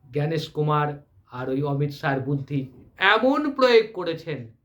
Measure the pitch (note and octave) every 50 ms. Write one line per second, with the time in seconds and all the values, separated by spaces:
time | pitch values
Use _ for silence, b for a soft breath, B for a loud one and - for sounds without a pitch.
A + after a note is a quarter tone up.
0 | _ - A#2+ C#3+ D3 D#3+ E3 D3+ - - _ D3 D3+ D3+ D3+ D3 D3 D3 C#3+ -
1 | - _ _ _ _ _ B2 B2+ C3 C#3 C3 C#3 D3 C#3+ C#3+ C#3+ D3 C#3+ - -
2 | - C#3+ C3+ C3 A#2 C3+ D3 C#3 C#3 - D3 C3+ B2+ - - - - - _ -
3 | F#3 G3 G#3 A3 A3+ C4 C#4+ D4 D4+ C#4+ C4+ C4 B3+ B3 A#3+ A3+ A3 A3 - F#3
4 | F3 E3 D#3+ - - E3 D3 B2+ A#2 A2+ _ _